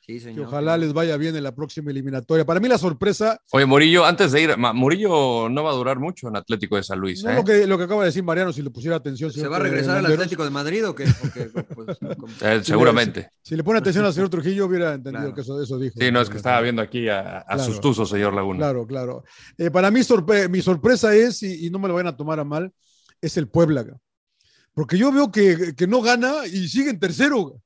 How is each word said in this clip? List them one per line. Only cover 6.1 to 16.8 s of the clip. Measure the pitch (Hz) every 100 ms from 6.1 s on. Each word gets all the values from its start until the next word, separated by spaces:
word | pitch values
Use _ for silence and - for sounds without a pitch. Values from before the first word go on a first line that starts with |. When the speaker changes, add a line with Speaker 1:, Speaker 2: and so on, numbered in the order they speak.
| 180 123
Speaker 3:
en | 104
Atlético | - 113 101
de | 101
San | 92 95
Luis, | 95 185
Speaker 2:
No, | 214
Speaker 3:
¿eh? | 254
Speaker 2:
lo |
que, | 196 208 196
lo | 190
que |
acaba | 180 208
de | 190
decir | 160
Mariano, | 180 165 185
si | 151
le | 139
pusiera | 117 139 165
atención, | 147 131 156
Speaker 1:
Se | 139
Speaker 2:
señor | 147
Speaker 1:
va | 170
a |
regresar | - 135 135 -
al |
Speaker 2:
Landeros. | 180 156
Speaker 1:
Atlético | 180 170
de | 151
Madrid, | 143 147 196 214
¿o | 139
qué? |
¿O | 139 - 135
qué? | - 117 117 135
Pues, | 123 113 175
Speaker 2:
<laughs> | - -
Speaker 1:
¿cómo? | 113
Speaker 3:
Eh, | 110
Speaker 2:
Si | 107 110
le, |
Speaker 3:
seguramente. | 98 107 123 117 113 92 - _
Speaker 2:
si, | -
si | 160
le |
pone | 156 220
atención | 196 180
al | 208
señor | 160 190
Trujillo, | 170 160 196 196
hubiera | 180 170
entendido | 143 127 -
Speaker 1:
Claro. | 143 131
Speaker 2:
que |
eso, | 127 139
eso | 131 127
dijo. | 131 113
Speaker 3:
Sí, | 123
no, | 123
es | 110
que | 104
estaba | 113 123
viendo | 117 117